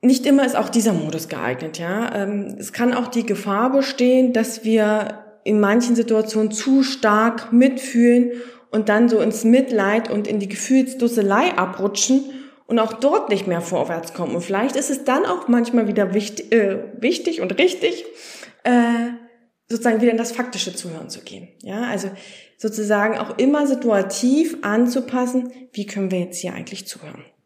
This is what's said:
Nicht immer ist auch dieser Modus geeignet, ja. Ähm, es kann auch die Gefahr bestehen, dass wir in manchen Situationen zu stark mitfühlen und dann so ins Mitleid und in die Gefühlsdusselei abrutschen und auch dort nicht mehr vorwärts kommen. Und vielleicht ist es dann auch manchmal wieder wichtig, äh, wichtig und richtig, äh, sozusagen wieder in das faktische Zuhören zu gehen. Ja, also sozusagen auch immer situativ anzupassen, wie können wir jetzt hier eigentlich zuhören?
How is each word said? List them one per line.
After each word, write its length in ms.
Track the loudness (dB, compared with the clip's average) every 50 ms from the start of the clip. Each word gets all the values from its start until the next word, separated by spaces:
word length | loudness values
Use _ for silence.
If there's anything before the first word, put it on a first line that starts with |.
Nicht 240 | 6 4 4 4 4
immer 220 | 4 4 4 4
ist 100 | 2 2
auch 140 | 0 -2 0
dieser 240 | 0 0 2 2 0
Modus 340 | 0 -2 -4 -6 -6 -6 -8
geeignet, 500 | -8 -6 -4 -4 -4 -4 -8 -10 -10 -8
ja. 360 | -6 -4 -4 -4 -4 -4 -4
Ähm, 420 | -4 -4 -2 -4 -4 -6 -6 -10 -12
es 140 | -14 -14 -6
kann 220 | -2 0 0 0
auch 140 | 0 -4 -2
die 180 | -4 -4 -2
Gefahr 440 | -2 -4 -4 -2 -4 -2 0 0 2
bestehen, 640 | 2 2 0 0 -2 0 2 4 6 6 4 4 2
dass 320 | 0 0 -2 -4 -8 -2
wir 600 | 0 2 4 4 2 2 0 -2 -4 -8 -12 -16 -20 -20 _ _
in 160 | 0 2 4
manchen 340 | 4 4 4 2 4 2 2
Situationen 580 | 2 2 2 2 0 0 0 0 0 0 0 -2
zu 300 | -4 0 2 4 4 4
stark 720 | 2 -2 -2 0 2 4 4 4 2 0 -2 -6 2 4
mitfühlen 800 | 6 6 6 4 0 -8 -4 2 4 6 6 6 6 4 2 -2 -8 -12 -16 -18 -20 _ _
und 180 | -4 -2 0 2
dann 200 | 4 4 4 4
so 120 | 4 4
ins 240 | 2 2 -2 0 4
Mitleid 680 | 6 6 6 6 4 0 0 2 2 2 0 0 -2
und 160 | -4 -4 -4
in 120 | -2 -4 -4
die 100 | -4 -4
Gefühlsdusselei 1080 | -8 -8 -2 2 4 4 4 2 -2 -2 -2 0 2 2 2 2 2 2 2 2 0
abrutschen 680 | 0 -2 -4 -4 -4 -4 -4 -2 -2 0 2 2 2 2 -2 -12 -16 -16 -18 -20 _ _
und 120 | _ 0 0
auch 140 | 0 0 -2
dort 380 | 0 0 2 2 2 0 0
nicht 160 | -2 -2 0
mehr 140 | -2 -4 -4
vorwärts 520 | -4 -4 -2 -2 -2 -2 -4 -8 -8 -10 -10
kommen. 220 | -8 -6 -4 -4
Und 80 | -6 -4
vielleicht 340 | -4 -2 -2 -2 -2 -2
ist 140 | -2 -2 -2
es 140 | -4 -4 -2
dann 200 | 0 0 0 0
auch 240 | 0 -2 -4 0 2
manchmal 400 | 2 2 2 2 2 0 2 2
wieder 260 | 2 0 0 2 0
wichtig, 380 | -2 -2 -2 -8 -12 -4 0 2
äh, 260 | 2 2 2 0 -4 -6 -10 -12 -4
wichtig 400 | -2 -2 0 0 -2 -4 -4 -4
und 180 | -4 -6 0 2
richtig, 460 | 2 2 2 2 -2 -2 -2 -2 -10 -16 -18 -20 -20 -20 -20 -20 -20 -20 -20 _ _
äh, 420 | 2 4 4 4 4 2 0 -2 -4 -6 -10 -14 -20 _ _ _ _ _ _ _ _ -6
sozusagen 240 | 0 0 2 2 4
wieder 120 | 4 2 2
in 60 | 2
das 140 | -2 -4 -4
faktische 420 | -6 -6 -6 -4 -8 -8 -6 -8
Zuhören 360 | -10 -12 -12 -12 -12 -14 -14
zu 100 | -16 -16
gehen. 280 | -16 -18 -18 -18 -20 -20 _ _ -14
Ja, 200 | -10 -8 -6 -6
also 280 | -4 -4 -6 -6 -8 -12 -12 -20 -20 -20 -20 -20 _ _
sozusagen 640 | _ -8 -8 -6 -4 -2 0 0 2 2 0 -2 -2
auch 180 | -6 -8 -2 0
immer 280 | 2 2 2 2 2
situativ 920 | 0 0 0 0 2 2 2 2 0 -4 -2 2 2 4 4 2 0 -2 -6 -4
anzupassen, 920 | -2 2 2 2 2 2 -2 -4 -2 -2 -2 -2 0 0 -2 -4 -4 -12 -16 -20 -16 _
wie 140 | -10 -10
können 240 | -8 -6 -6 -4 -2
wir 100 | -2 -4
jetzt 180 | -4 -4 -8 -10
hier 160 | -10 -10 -10
eigentlich 320 | -10 -12 -14 -14 -16 -14
zuhören? 380 | -16 -16 -16 -16 -20 -20 -20 -20 _ _ _ _